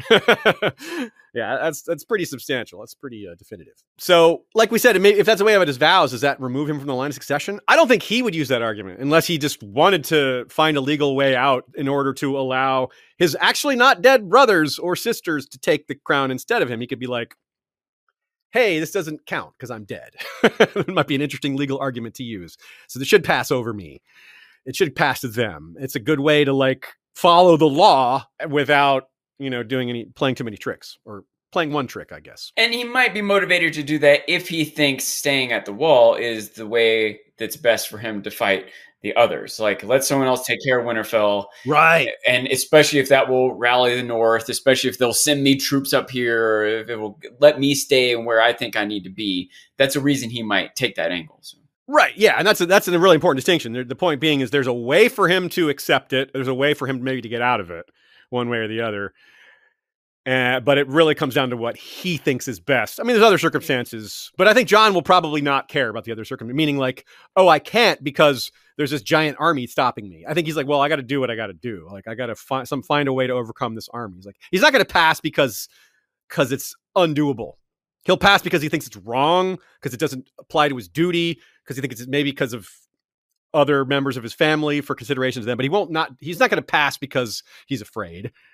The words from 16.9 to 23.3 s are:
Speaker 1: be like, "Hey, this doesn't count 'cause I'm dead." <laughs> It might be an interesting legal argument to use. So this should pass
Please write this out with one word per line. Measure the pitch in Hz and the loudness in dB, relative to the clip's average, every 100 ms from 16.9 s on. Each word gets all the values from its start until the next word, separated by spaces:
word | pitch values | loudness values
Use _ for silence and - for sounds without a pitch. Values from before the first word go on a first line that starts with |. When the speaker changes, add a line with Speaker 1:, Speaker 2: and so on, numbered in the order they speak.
| 123 | -8
Speaker 1:
be | 123 | -8
like, | 120 117 _ _ _ _ _ _ _ _ _ _ _ _ | -8 -8 _ _ _ _ _ _ _ _ _ _ _ _
"Hey, | 233 226 160 | 0 2 0
this | 160 | -2
doesn't | 196 160 151 - | -6 -6 -10 -8
count | 165 80 - | -10 -10 -16
'cause | 120 | -14
I'm | 113 104 | -14 -14
dead." | 104 - - - - | -16 -16 -18 -16 -2
<laughs> | |
It | 143 - 220 202 - | 0 2 0 0 -4
might | 180 147 | -2 -2
be | 139 | -2
an | |
interesting | 143 - 147 135 | -4 -6 -6 -4
legal | 139 135 | -4 -4
argument | 135 120 113 - | -6 -8 -12 -12
to | |
use. | 117 104 85 - - - - | -12 -10 -12 -20 -20 -20 -16
So | 127 | -8
this | 135 | 2
should | 202 | 2
pass | - | 4